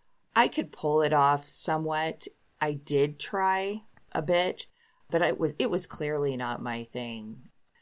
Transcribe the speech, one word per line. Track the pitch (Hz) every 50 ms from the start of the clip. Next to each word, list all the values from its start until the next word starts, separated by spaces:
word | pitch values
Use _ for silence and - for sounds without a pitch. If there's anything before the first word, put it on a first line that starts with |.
| _ _ _ _ _ _ -
I | - -
could | - - 311 190 147
pull | - - - 151 151 156
it | 156 147
off | 156 151 143 143 143 143 - -
somewhat. | - - - - 160 160 160 156 156 156 160 160 - - - - - _ _ _ _ -
I | 151 151 147
did | 143 143 - 147 139 143 151 147 -
try | - - - 196 190 190 190 190 196 196 208 220 - - - - - -
a | - 160
bit, | 151 156 175 175 180 185 - - - - _ _ _ _ _ _ _ -
but | - 165
it | 175 160 -
was, | - 160 151 143 -
it | 262 233
was | - 185 - -
clearly | - - 156 151 151 147 143 139 135
not | 123 127 120 120 120
my | 120 123 117 117 117
thing. | - - 123 120 117 117 113 107 110 120 131 - - _ _ _ _ _ _